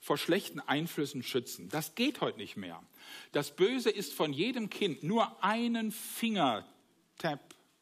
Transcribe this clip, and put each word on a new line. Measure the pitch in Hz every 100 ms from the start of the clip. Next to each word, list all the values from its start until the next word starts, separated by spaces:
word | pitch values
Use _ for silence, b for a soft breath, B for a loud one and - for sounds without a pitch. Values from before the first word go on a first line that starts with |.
vor | - 147
schlechten | - 180 - 170
Einflüssen | - 139 165 - 143 135
schützen. | 120 127 120 - -
Das | 151 156
geht | - 254 -
heute | 143 104
nicht | 101 -
mehr. | 92 85 - B B B B
Das | 147 143 -
Böse | 190 262 226
ist | 208 -
von | - 156
jedem | 139 214 247 214
Kind | - 202 143
nur | 151 226 208 -
einen | 185 226 240 233 220
Fingertap | 208 - - 233 208 143 107 - - _ _ _ - 170 143 - - _ _